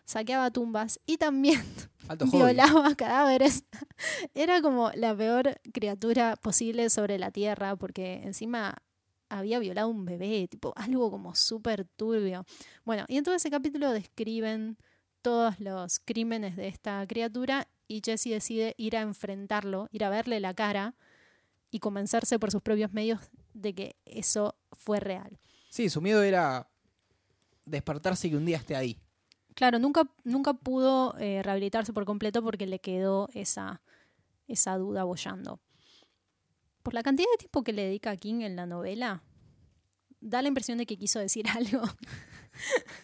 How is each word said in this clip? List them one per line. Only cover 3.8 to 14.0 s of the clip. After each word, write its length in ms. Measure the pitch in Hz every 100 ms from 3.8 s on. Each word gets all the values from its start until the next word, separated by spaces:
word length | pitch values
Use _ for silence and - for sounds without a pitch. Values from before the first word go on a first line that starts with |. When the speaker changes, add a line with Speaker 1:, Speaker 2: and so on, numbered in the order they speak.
| - - 622 554 359
Speaker 1:
Era 280 | 262 320 359
como 300 | 302 254 226 -
la 200 | 226 208
peor 440 | 220 240 269 - -
criatura 640 | 226 208 196 226 240 233 214
posible 520 | 214 175 226 233 233
sobre 300 | 220 208 196
la 120 | 190
tierra, 440 | 202 208 202 196 196
porque 460 | 185 190 185 180
encima 580 | 196 190 220 240 202 - _ _ _ _ -
había 300 | 202 202 240
violado 300 | 202 185 220
a 20 |
un 140 | 226 180
bebé, 420 | 175 196 214 175
tipo, 260 | - 127 -
algo 360 | 214 254 226
como 240 | 196 180 -
súper 500 | - 226 233 208 180
turbio. 600 | - 220 226 196 180 185 - - - -
Bueno, 200 | 214 -
y 100 | 262
en 60 |
todo 120 | 294 359
ese 160 | 311
capítulo 400 | 285 285 285 285
describen 880 | 220